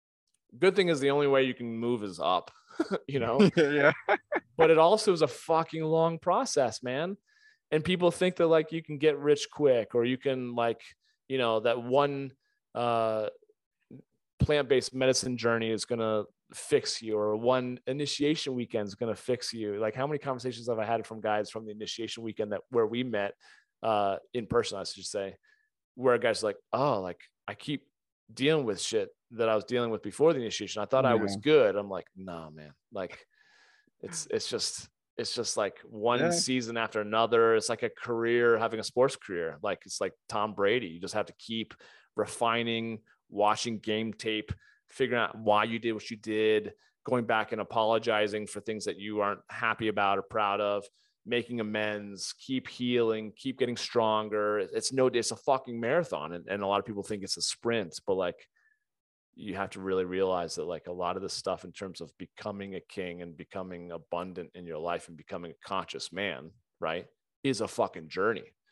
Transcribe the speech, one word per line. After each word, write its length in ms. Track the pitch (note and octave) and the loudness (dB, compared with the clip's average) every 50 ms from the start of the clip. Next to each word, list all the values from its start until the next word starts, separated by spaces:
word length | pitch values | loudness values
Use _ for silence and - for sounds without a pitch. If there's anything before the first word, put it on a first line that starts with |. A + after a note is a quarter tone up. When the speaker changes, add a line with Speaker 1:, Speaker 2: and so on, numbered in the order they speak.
| _ _ _ _ _ _ _ _ _ _ - | _ _ _ _ _ _ _ _ _ _ -2
Speaker 1:
good 180 | A#2+ D#3+ F#3+ F3+ | 4 4 4 6
thing 140 | G3+ F#3 F3 | 4 4 4
is 100 | E3 C3+ | 2 2
the 120 | C3+ C#3 | 2 2
only 160 | B2 C#3+ D3 | 4 4 4
way 160 | C#3 C#3 C3+ C3 | 4 6 6 4
you 100 | B2+ B2 | 4 0
can 240 | - A#2+ A#2 A2+ | -4 -6 -6 -4
move 260 | A2+ A#2 A#2+ B2 A2 G#2 | -2 0 0 0 0 -2
is 160 | G2 F2+ D#2 | -6 -6 -2
up, 320 | C#2+ E2+ F#2 F2 - - - - _ _ - - | 0 2 2 2 0 -4 -16 -20 _ _ -6 -6
<laughs> 280 | D#4+ - G3 - - | -4 -2 -2 -6 -6
you 120 | - C#3 C3+ | -4 -4 -2
know? 300 | A2+ A#2 A#2 C3+ G#3 F3 - | 0 2 4 6 6 6 6
Speaker 2:
<laughs> 40 | |
Yeah. 360 | E3+ D#3 C#3+ D3 D3 C#3 D3+ F3 - - - G#4 - - _ - - - _ _ | 4 2 4 4 4 4 4 4 2 0 0 0 0 0 _ -6 -6 -6 _ _
Speaker 1:
But 140 | - D#3+ D#3+ | 4 6 8
it 60 | D#3+ | 8
also 360 | D#3 D#3+ E3+ G#3+ G#3+ - G#3 F3+ | 8 8 6 6 4 4 2 4
is 80 | D#3+ | 4
a 60 | D#3 | 2
fucking 560 | C#3 - - - - E3 D#3+ E3 - - D#3+ D#3+ | 0 0 -8 -2 0 2 2 2 0 -4 -4 -2
long 360 | D#3 D#3+ E3 D#3+ E3 E3 D#3+ | 2 2 4 4 2 0 0
process, 640 | - F3+ F3+ A3+ C4+ - - D3 C3 A2+ - - - | 0 2 2 2 2 0 2 2 2 2 -2 -4 -6
man. 320 | B2 B2+ C#3 E3 F#3 G3+ - _ _ _ _ _ - _ _ _ _ | -4 -4 -2 -4 -4 -6 -10 _ _ _ _ _ -20 _ _ _ _
And 120 | D3+ D#3 D3+ | -2 0 2
people 280 | E3+ F#3 F3 F3+ E3+ | 2 2 4 4 2
think 260 | E3+ - F#3 F3+ F3+ | 4 4 0 0 2
that, 100 | - E3+ | 2 4
like, 240 | D#3+ D#3+ D#3+ D#3 D#3+ | 6 6 4 4 2
you 100 | E3+ E3 | -6 -8
can 160 | D#3+ - D3+ | -8 -8 -4
get 200 | C#3 D3+ D#3 C#3+ | 2 4 4 4
rich 300 | C#3 C#3+ D3 D3 C#3+ - - | 4 4 4 4 4 2 -6
quick, 420 | - - D3 C#3 B2+ A#2 G#2+ - - | -2 4 4 6 6 6 2 2 2
or 100 | A#2+ A#2 | 2 2
you 140 | B2 C3 | 2 0
can, 380 | B2+ - C#3 C3 B2+ B2 B2 A#2+ | 0 0 -2 -2 0 -4 -4 0
like, 260 | A#2+ A#2 A#2 A2+ - - - - _ _ _ _ _ _ | 0 2 2 0 -2 -8 -18 -20 _ _ _ _ _ _
you 100 | _ C3 | _ -2
know, 220 | C3 B2 A#2 A2 A2 | 0 2 2 2 2
that 200 | A2 A#2+ A#2 B2+ | 2 2 2 2
one, 500 | A#2 B2 B2+ C#3+ C#3+ C#3+ C#3+ C#3 C#3 C3 B2+ _ _ _ _ _ _ _ _ | 0 2 4 4 4 2 0 -4 -8 -10 -12 _ _ _ _ _ _ _ _
uh, 540 | A#2+ A#2+ A#2+ A#2 A2+ A2+ A2 A2 A2 G#2+ - - - _ _ _ _ _ _ _ _ _ _ B2+ C3+ - _ _ _ _ _ _ _ | -2 0 0 2 2 2 2 0 0 -2 -4 -6 -12 _ _ _ _ _ _ _ _ _ _ -20 -20 -20 _ _ _ _ _ _ _
plant-based 560 | - - D3+ D3 C#3 A#2+ C3+ B2+ - - B2+ | 2 4 4 2 4 4 4 4 4 0 -2
medicine 420 | C3 C3 C3 B2+ - - C3+ B2+ | 2 2 4 4 2 0 -2 -4
journey 320 | A#2 A2+ A#2 A#2 A2+ A2+ A2+ | 0 2 2 2 2 2 0
is 160 | A2+ G2+ - | -2 -2 -2
gonna 380 | - A#2+ A2+ A2+ A2 A2 G#2+ G2+ - _ _ _ _ - | -4 -2 -2 0 0 0 0 -2 -4 _ _ _ _ -16
fix 480 | - - - D3 C3 - - - - | -16 -2 2 2 2 2 0 -6 -6
you, 140 | A2+ A2 G#2+ | -4 -2 -2
or 200 | G#2 G#2 G#2+ G#2+ | 0 0 0 0
one 440 | A2 A#2 B2 B2+ B2+ B2+ B2+ B2 B2 - | 2 2 2 2 2 0 -4 -8 -8 -6
initiation 680 | B2+ C3 C#3+ D3 C#3 - - D3 D3 D3+ - - C#3+ C3 | -6 -4 -4 -4 -4 -2 -2 0 0 0 -2 -4 -6 -4
weekend 320 | B2 A#2 - - A2+ G#2 | -6 -6 -4 -4 -4 -4
is 80 | G2+ G2 | -4 -6
gonna 200 | - A#2+ A2+ G#2 | -6 -4 -4 -4
fix 380 | - - - - B2+ - - - | -6 -4 -4 -4 -4 -4 -8 -8
you. 240 | A2+ A2 G#2 G2+ G#2 | -6 -6 -4 -4 -2
Like, 140 | A2 A2 - | -2 -4 -2
how 140 | C3 C3+ | -4 -4
many 100 | D3 D3+ | -4 -4
conversations 500 | C#3 - C#3+ C3 A#2+ A#2 C3 A#2 A2+ A#2 | -6 -4 -6 -6 -6 -6 -8 -8 -6 -6
have 120 | A#2+ A#2 A2 | -4 -4 -2
I 60 | G#2+ | -2
had 200 | G#2+ A#2 A2+ G#2+ | -2 -2 -2 -4
from 160 | - A#2 A2 | -6 -12 -6
guys 300 | G#2 A2 G#2+ G#2+ G#2 - | -2 -2 0 0 -2 -4
from 140 | - A2+ A2+ | -8 -10 -10
the 60 | G#2+ | -10
initiation 520 | G#2 G#2+ G#2+ G2+ - - A2+ A2 - A#2 A2+ | -10 -10 -10 -10 -8 -8 -8 -8 -8 -8 -10
weekend 300 | A2 G#2+ - A2 G#2 G#2 | -10 -6 -6 -4 -4 -4
that, 80 | F2+ - _ | -6 -6 _
where 180 | B2+ A#2+ A2+ | 0 0 2
we 160 | G#2 A#2 A#2+ B2+ | 2 0 -2 -4
met, 320 | B2+ A2 G2+ G2+ G2+ - _ _ - - _ _ _ _ _ - | -2 -2 -2 -2 -4 -6 _ _ -20 -20 _ _ _ _ _ -2
uh, 340 | A2+ A2 G#2 G2+ G2 G2 - - _ - | 0 2 2 2 2 0 -2 -6 _ -8
in 140 | B2 A2 | -8 -6
person, 320 | - - A#2+ A2 - G#2 G2 | 0 0 0 0 0 -4 -6
I 40 | F2+ | -8
should 220 | - - G2 F#2 | -8 -10 -10 -12
say, 300 | - - G#2 G2 G2 F2+ - _ _ _ _ _ _ _ _ _ _ _ | -8 -6 -6 -6 -6 -8 -14 _ _ _ _ _ _ _ _ _ _ _
where 220 | B2+ B2+ B2+ A#2+ | 0 4 4 4
a 40 | A#2 | 4
guy's 220 | A#2+ A2+ G#2+ - | 4 2 0 2
like, 160 | A2+ G#2 G2+ - _ _ - | 0 -2 -2 -4 _ _ 0
Oh, 280 | A#2 C#3 D3 B2 G2+ | 2 2 2 2 0
like, 200 | F#2 F2+ F2 - - _ _ _ _ | -2 -6 -8 -12 -16 _ _ _ _
I 60 | - G#2 | -14 -12
keep 320 | - - D3+ D3+ B2+ - _ _ _ _ _ _ _ _ _ A2 | -10 -8 -6 -8 -8 -8 _ _ _ _ _ _ _ _ _ -6
dealing 320 | - C3 D3 D#3+ D#3 C3+ | 0 2 2 2 2 2
with 160 | A2 G2+ - | 0 -2 -2
shit 280 | - - A2+ G#2+ G2 F#2+ - _ _ _ | -4 -2 0 -2 -2 -2 -8 _ _ _
that 180 | A#2+ A2 A#2 A2 | -4 0 2 2
I 60 | A2 | 2
was 100 | G#2+ F#2+ | 2 0
dealing 260 | - B2+ A#2+ A#2+ A#2 | 0 -2 0 0 0
with 100 | A2 G#2 - | -2 -4 -6
before 300 | G#2+ - - C#3+ E3 E3 | -10 0 4 4 4 4
the 60 | C3+ | 2
initiation. 420 | A#2 G#2+ - - G#2 F#2+ - G#2+ | -2 -4 -4 -6 -6 -6 -4 -6
I 40 | G#2 | -2
thought 200 | - - C3 C3+ | 2 2 4 6
I 100 | B2+ A#2 | 6 4
was 180 | A2 G#2+ G2 G2 | 4 2 0 -2
Speaker 2:
Yeah. 60 | G#2 | 0
Speaker 1:
good. 340 | - D3 D#3 D3 A#2+ G2+ F#2+ | 4 6 8 8 8 6 4
I'm 140 | G2+ G2+ G2+ | 2 -2 -4
like, 180 | F#2+ F2 - _ _ | -6 -8 -8 _ _
"Nah, 340 | F#2+ F#2+ F#2 E2+ E2 D#2+ D#2 | -16 -12 -12 -10 -12 -12 -14
man." 240 | D2+ D#2+ D2+ D2+ C#2 _ _ _ | -16 -18 -20 -20 -20 _ _ _
Like, 340 | A2+ G2 F#2 F2 - - - _ _ _ _ _ _ _ _ _ _ _ _ _ _ _ | -8 -8 -8 -8 -10 -16 -20 _ _ _ _ _ _ _ _ _ _ _ _ _ _ _
it's, 260 | - G3 E3+ E3 - - | -14 -12 -10 -10 -6 -4
it's 180 | - A2+ - - | -4 -4 -4 -4
just, 400 | B2 G#2 - - - - - - _ _ _ _ _ | -4 -4 -4 -4 -6 -8 -12 -16 _ _ _ _ _
it's 180 | - A#2 - - | -8 -6 -6 -4
just, 220 | B2 A2+ - - | -4 -4 -2 -2
like, 220 | A#2 G#2 G2 - - - | -2 -2 -2 -4 -8 -18
one 360 | - A#2 G#2+ G#2 A#2 A#2+ B2 | -16 -10 -2 0 2 2 2
Speaker 2:
Yeah. 100 | D3 F3 | 2 2
Speaker 1:
season 460 | E3+ E3+ - C3 B2+ B2+ A#2 A2+ A#2 | 2 0 0 0 0 -2 -2 -2 -4
after 240 | A#2 A2+ A2 - A2 | -4 -4 -2 -2 -4
another. 540 | G#2 G#2 A2 A2+ A#2 G#2+ A#2 A#2 A#2 A2+ A2+ | -2 0 2 2 4 6 6 6 6 8 6
It's 140 | A2 - - | 4 2 0
like 140 | A#2 - A#2+ | -2 -2 -4
a 60 | G#2+ | -6
career, 680 | - - - B2 A#2 A2+ A#2 A#2 A#2 A#2+ A#2+ A#2+ A#2 | -6 -8 -6 -4 -2 0 2 2 4 4 6 6 4
having 220 | G#2+ A#2 A2 A2+ A2 | 4 2 0 -2 -4
a 40 | G2+ | -6
sports 320 | - - B2 B2+ C3+ - | -2 2 4 4 4 2
career. 420 | - - - F#2+ F2 E2 D#2+ D2+ D2 | -4 -8 -6 -4 -4 -4 -4 -6 -6
Like, 220 | G#2+ G#2 F#2 - - | -4 -4 -4 -4 -6
it's 140 | G2 - - | -12 -6 -4
like 120 | G#2 F#2 - _ _ - | -4 -4 -4 _ _ -6
Tom 240 | A2+ G#2+ G#2 A2 G2 | -2 -2 -2 -2 0
Brady. 340 | F#2+ G2+ G2+ A2+ B2+ A#2 | 2 2 4 4 2 0
You 120 | E2+ E2 E2+ | -4 -10 -10
just 140 | F#2 F2+ - | -10 -4 -4
have 120 | G#2+ G2+ | -4 -4
to 60 | - - | -4 -8
keep 360 | _ - - A2+ A2+ A2 - - _ - - - - _ _ _ | _ -12 -8 -6 -6 -6 -8 -12 _ -20 -20 -20 -20 _ _ _
refining, 840 | - G#2 G#2 - - A#2+ A#2 A2+ A#2 A#2 A#2 A2+ A2+ A2+ A2+ A2+ A2 - _ _ _ _ _ | -4 -4 -4 -2 0 2 2 2 2 0 0 -2 -2 -2 -4 -8 -10 -14 _ _ _ _ _
watching 500 | - G2+ G#2 G#2 G#2+ - - A#2+ A2+ G2+ | 0 2 4 4 4 2 0 -4 -6 -6
game 340 | - A2 G#2+ A2 A2+ A2+ G2 | -4 -2 -2 -2 -2 -4 -6
tape, 380 | - - A2+ A2 G#2+ G#2 - - - _ _ _ _ _ | -6 -4 -4 -4 -4 -4 -6 -12 -12 _ _ _ _ _
figuring 340 | _ - - C3+ A#2 B2 A#2+ | _ -4 -2 -2 0 2 0
out 160 | A2 - - | 0 -2 -4
why 280 | A2 A2 G#2+ G#2 G#2 G#2+ | -2 2 4 4 6 4
you 120 | A#2 A2+ A2+ | 2 0 -2
did 140 | A#2 A#2 A2 | -2 -2 -4
what 160 | G#2 - - | -4 -6 -10
you 80 | A#2 | -12
did, 560 | G#2+ - A2 G#2+ G#2+ A2 G#2+ G#2+ G#2+ G#2 G2+ - _ _ _ _ _ _ | -10 -6 -2 0 2 4 4 4 4 2 -2 -10 _ _ _ _ _ _
going 200 | - B2+ B2 A#2 | -2 0 0 2
back 260 | A2 A#2 A2 G#2+ - | 2 2 0 0 -2
and 100 | A2+ G#2+ | -4 -6
apologizing 840 | G2 - - A#2 A2 A2 A2+ A2 G#2+ A#2 G#2+ G#2+ G#2+ G#2 G#2 G#2+ G#2+ | -6 -2 0 2 2 4 2 2 2 2 2 2 2 0 -2 -4 -6
for 140 | G2 - G#2 | -6 -10 -10
things 240 | - - A2 G#2 F#2 | -8 -6 -6 -4 -4
that 120 | G#2 E2+ | -6 -6
you 240 | F2+ G2+ G#2+ G#2+ G#2+ | -6 -8 -6 -2 0
aren't 200 | G2+ G2+ G2+ - - - | 0 0 0 -4 -8 -14
happy 380 | - - A#2+ A2+ A2 - A2+ A2 | -8 -2 0 0 0 0 0 -2
about 280 | G#2 G#2 G2+ G2 G2+ | 2 2 2 2 2
or 60 | G2 - | 0 -2
proud 380 | - - A2 G#2 G2+ G2+ G2+ | -2 -2 0 0 2 2 2
of, 240 | G#2 G2+ G2+ G2+ G2 - _ _ _ _ _ _ _ | 2 0 0 -2 -4 -8 _ _ _ _ _ _ _
making 340 | G#2 A#2+ A#2+ A#2 A#2+ B2 A#2 | -4 -2 -2 -2 -4 -6 -6
amends, 760 | A2 G#2+ G#2+ G#2+ G#2+ G#2+ G#2 G#2 G#2 G2+ G2+ F#2 - - - | -4 -4 -2 -2 -2 -2 -2 -6 -8 -10 -12 -10 -10 -12 -12
keep 340 | - - - C3 B2+ - | -14 -8 -6 -6 -6 -6
healing, 640 | - - - B2 B2 B2 A#2+ A#2 A2+ A2 A2 A2 G#2+ - | -8 -8 -4 -2 0 2 2 2 2 0 -2 -4 -10 -14
keep 240 | - - C3+ B2+ - | -10 -8 -8 -2 -2
getting 180 | - A#2+ A#2+ | -2 -2 -2
stronger. 840 | - - - - A#2+ A2+ A2+ A2 G#2+ G#2+ G#2+ G#2+ G#2 G#2 G#2 G#2 G#2 | -4 -6 -2 0 2 2 2 2 0 0 -2 -2 0 0 2 0 0
It's 320 | F#2+ - - A2 G#2+ - | -2 -2 -4 -4 -4 -2
no, 160 | B2+ C3 C3 | 2 4 2
it's 240 | B2+ B2 A#2 A2+ - | 4 4 2 0 -2
a 40 | A#2 | -4
fucking 440 | - - - C3+ C3 C3 B2 A#2+ A#2 | -4 0 0 0 0 0 -6 -8 -4
marathon. 540 | A#2 A#2 C#3+ F3 E3+ - F#2+ D2 D2 D#2+ F2 | -2 0 0 0 0 -2 -4 -6 -6 -8 -10
And, 140 | F2 F2+ | -10 -6
and 160 | F#2 F#2+ G2+ G2+ | -6 -4 -2 0
a 40 | |
lot 120 | G2 G2+ G2+ | 2 2 0
of 60 | F#2+ | 0
people 180 | - G#2+ G2+ G2 | -2 -6 -8 -6
think 200 | - G#2+ G2+ F#2+ | -6 -8 -8 -6
it's 140 | F#2+ - | -8 -6
a 40 | - | -4
sprint, 580 | - - - - - A#2 A#2 A2+ G2 D#2+ - - - | -4 -6 -6 -4 -4 -2 -2 -2 -4 -6 -10 -10 -4
but, 80 | - F#2+ | -2 0
like, 320 | F#2+ F#2 F2 E2+ - - _ _ _ _ _ _ _ _ _ _ _ _ _ _ _ _ _ _ | 0 0 -2 -4 -8 -18 _ _ _ _ _ _ _ _ _ _ _ _ _ _ _ _ _ _
you 200 | - - G#2 F2+ | -14 -10 -8 -6
have 140 | G2 G2 G2 | -6 -6 -6
to 100 | - G2+ | -8 -8
really 240 | F#2+ F#2+ F#2 F#2 F#2 | -6 -2 -2 -2 -2
realize 500 | F2+ F#2 F#2+ F#2+ F#2 F#2 F2 E2+ D#2+ - | -2 -2 0 0 0 0 -2 -2 -4 -6
that, 100 | - D#2 | -8 -6
like, 220 | E2+ E2+ D#2 - | -6 -8 -8 -8
a 40 | F2 | -10
lot 240 | F2+ F2+ F2+ F2 F#2 | -8 -4 -4 -4 -4
of 60 | F#2+ | -4
the 80 | F#2+ F2+ | -6 -8
stuff 340 | - - - F#2+ F#2 F2 - | -10 -6 -4 -4 -4 -4 -8
in 80 | F2+ | -14
terms 300 | E2 - G2 F#2 E2+ - | -14 -12 -12 -12 -12 -14
of 100 | E2 D2+ _ | -16 -16 _
becoming 580 | _ F2+ - _ - - G#2+ G2+ G2 G2 G2 F#2+ | _ -18 -16 _ -12 -10 -10 -10 -8 -10 -10 -10
a 60 | F2+ | -12
king 400 | - _ - G2+ F#2 F2+ E2+ F2 | -12 _ -10 -8 -8 -8 -8 -10
and 160 | F2 F2 D#2+ | -12 -14 -14
becoming 540 | D#2 E2+ - - G2 F#2+ F#2 F2+ F2 F2 F2 | -16 -18 -14 -12 -12 -10 -10 -12 -12 -12 -12
abundant 580 | E2+ E2 D#2 _ F2 F2 F2+ F#2 F2 F2+ E2+ - _ | -12 -14 -10 _ -6 -6 -6 -6 -10 -12 -14 -14 _
in 120 | F2+ F2 | -16 -12
your 140 | E2+ D#2+ D2+ | -10 -10 -6
life 280 | D#2+ E2+ F2 F2 - | -4 -4 -4 -4 -6
and 80 | - E2+ | -12 -20
becoming 360 | D#2 - - G2+ F2 F2 E2+ | -20 -14 -12 -10 -10 -10 -12
a 160 | D#2 _ - | -16 _ -8
conscious 440 | - G2 F#2+ E2+ - - C#2 - - | -4 -4 -4 -4 -6 -10 -12 -12 -8
man, 400 | E2 F#2 G2+ F#2+ D#2 B1+ D2 E2 G2+ _ _ _ _ _ | -6 -4 -4 -4 -4 -8 -12 -16 -20 _ _ _ _ _
right, 240 | F2 D#2+ E2 F2+ - - _ _ _ _ _ _ - | -4 -4 -4 -4 -8 -10 _ _ _ _ _ _ -4
is 180 | C#3 C3 G2+ | -2 -2 -2
a 60 | A2 | -4
fucking 420 | G2 - - G#2+ F#2+ - F2 D#2+ D#2 | -6 -2 -2 -2 -2 -4 -10 -16 -10
journey. 340 | - F#2 G2 A2 A2+ - - - _ _ _ _ | -4 0 0 0 0 -2 -8 -14 _ _ _ _